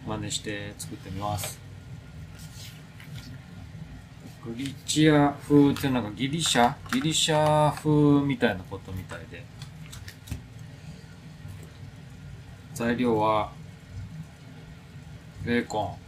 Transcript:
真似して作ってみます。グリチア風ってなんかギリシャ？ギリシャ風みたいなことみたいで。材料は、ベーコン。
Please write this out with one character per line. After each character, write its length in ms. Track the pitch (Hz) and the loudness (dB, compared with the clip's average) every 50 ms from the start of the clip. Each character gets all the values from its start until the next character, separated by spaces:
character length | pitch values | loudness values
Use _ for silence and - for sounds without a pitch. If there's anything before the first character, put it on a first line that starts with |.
| - | -6
真 100 | - - 107 104 | -6 -6 -6 -6
似 80 | 104 101 | -4 -6
し 60 | - | -6
て 340 | - 107 104 101 101 104 104 - | -6 -6 -8 -8 -8 -10 -10 -10
作 160 | - - 107 | -12 -12 -12
っ 20 | |
て 140 | 104 - 101 | -12 -10 -10
み 80 | 95 98 | -8 -4
ま 200 | 101 104 104 101 | -2 -2 -2 -2
す。 200 | - - - - - - - - - - - - - - - - - - - - - - - - - - - - - - - - - - - - - - - - - - - - - - - - - - - - - - - - - - - - - | -4 -6 -8 -12 -16 -16 -16 -16 -16 -16 -16 -16 -16 -16 -16 -16 -16 -16 -16 -16 -16 -14 -14 -14 -14 -14 -14 -16 -18 -18 -18 -18 -16 -14 -14 -14 -14 -14 -14 -16 -16 -16 -16 -16 -16 -14 -14 -14 -14 -14 -14 -16 -16 -18 -18 -18 -16 -16 -16 -12 -10
グ 120 | 117 117 | -10 -8
リ 160 | 117 139 135 - - - | -6 -6 -8 -8 -10 -6
チ 240 | - - 151 156 156 | -2 4 8 8 8
ア 240 | 151 147 143 143 143 - - | 10 8 6 6 4 0 0
風 300 | - 147 147 143 143 135 | 6 8 8 8 8 6
っ 20 | |
て 160 | - - 139 | 2 0 2
な 100 | 127 143 | 2 2
ん 40 | 135 | 0
か 60 | 107 104 | -2 -4
ギ 180 | 110 123 135 | -2 -2 0
リ 120 | 143 170 156 | 0 0 0
シ 160 | - - 127 | 2 6 6
ャ？ 180 | 120 123 147 - - - | 6 6 4 0 -8 -2
ギ 120 | - 131 139 | -2 0 2
リ 100 | 160 151 | 2 2
シ 180 | - - - | 2 2 4
ャ 440 | 156 151 151 151 151 151 151 147 147 | 4 6 6 6 6 6 6 4 2
風 520 | - - 156 151 147 147 147 143 143 139 | 2 2 4 6 8 8 8 8 8 6
み 120 | 139 135 123 | 4 2 4
た 140 | 131 113 101 | 2 2 2
い 40 | |
な 80 | 92 92 | 0 -6
こ 140 | - 98 95 | -8 -10 -12
と 120 | - - 92 | -10 -8 -8
み 120 | 92 92 | -8 -8
た 120 | - - | -10 -12
い 20 | 82 82 - | -12 -12 -14
で。 140 | 80 85 - - - - - - - - - - - - - - - - - - - - - - - - - - - - - - - - - - - - - - - - - - - - - - - - - - - - - - - - - - - - - - - - - - - | -14 -14 -14 -16 -14 -16 -16 -16 -14 -16 -16 -14 -14 -14 -14 -14 -16 -16 -10 -10 -10 -10 -10 -14 -16 -16 -16 -16 -16 -16 -16 -16 -16 -16 -16 -18 -18 -18 -18 -18 -18 -16 -16 -16 -14 -14 -16 -16 -16 -16 -16 -16 -16 -16 -18 -18 -18 -16 -16 -16 -16 -16 -16 -16 -18 -18 -16 -14 -8
材 240 | - 117 117 120 | -4 0 0 0
料 220 | 120 127 120 113 107 | 2 4 2 4 4
は、 340 | 107 110 110 107 104 - - - - - - - - - - - - - - - - - - - - - - - - - - - - - - - - - - - - - - - - | 4 4 4 2 0 -2 -8 -14 -16 -16 -16 -18 -18 -14 -12 -12 -12 -10 -12 -12 -14 -14 -16 -18 -18 -18 -18 -18 -18 -18 -18 -18 -18 -18 -18 -18 -16 -16 -18 -18 -18 -18 -14 -8 -2
ベ 140 | 113 120 120 | 2 2 2
ー 80 | 117 | 2
コ 160 | - - 107 101 | 2 -2 -2 -2
ン。 160 | 87 - - - | -2 -6 -10 -14